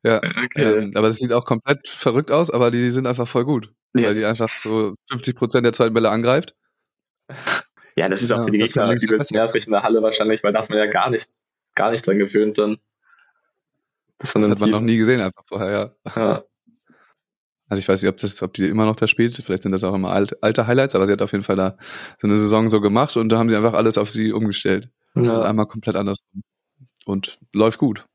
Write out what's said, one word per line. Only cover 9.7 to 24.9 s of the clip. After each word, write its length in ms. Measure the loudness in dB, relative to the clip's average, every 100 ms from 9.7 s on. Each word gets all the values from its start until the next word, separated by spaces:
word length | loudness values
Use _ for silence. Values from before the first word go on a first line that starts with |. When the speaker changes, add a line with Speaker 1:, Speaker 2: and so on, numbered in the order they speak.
Speaker 2:
der 100 | 0
Halle 180 | 2 2
wahrscheinlich, 420 | 2 0 0 0
weil 100 | 0
da 60 | -2
ist 120 | -2
man 80 | -2
ja 80 | 0
gar 240 | 0 0
nicht, 180 | -2 -6 _ _ _ _ -2
gar 160 | -2
nicht 160 | 0 0
dran 100 | 0
gewöhnt 400 | 2 2 0 0
dann. 220 | -2 -4 _ _ _ _ _ _ _ _ _ _ _ _ _ _
Das 160 | -4
Speaker 1:
Das 160 | 0 2
hat 100 | 2
man 120 | 2
noch 100 | 2
nie 160 | 2 2
gesehen 240 | 2 2
einfach 220 | 0 -6 _
vorher, 480 | -6 -4 -4 -4 _ -10
ja. 60 | -2
Speaker 2:
Ja. 280 | -2 -2 -6 _ _ _ _ _ _ _ _ _ _ _ _
Speaker 1:
Also 120 | -4
ich 80 | 0
weiß 140 | 2
nicht, 80 | 0
ob 80 | -2
das, 240 | -6 -4
ob 120 | -8 -2
die 120 | -2
immer 180 | 2 0
noch 80 | 0
da 100 | -2
spielt. 300 | 0 -2 -2
Vielleicht 240 | -6 -4
sind 100 | -2
das 120 | -2
auch 100 | -2
immer 160 | -2 0
alt-, 300 | 0 0 0
alte 220 | 0 0 2
Highlights, 300 | 2 2 2
aber 100 | 2
sie 80 |
hat 80 | 0
auf 100 | 0
jeden 120 | -4
Fall 120 | -2 0
da 220 | -2 -4 -18 -16 -18 -4
so 80 | 0
eine 100 | 2
Saison 300 | 4 2 4
so 120 | 2
gemacht 340 | 4 2 2 0
und 120 | 2
da 80 | 2
haben 120 | 2
sie 60 | 2
einfach 200 | 2 2
alles 240 | 2 0
auf 100 | -2
sie 220 | -2 -2
umgestellt. 580 | 0 -2 -2 -2 -2 -4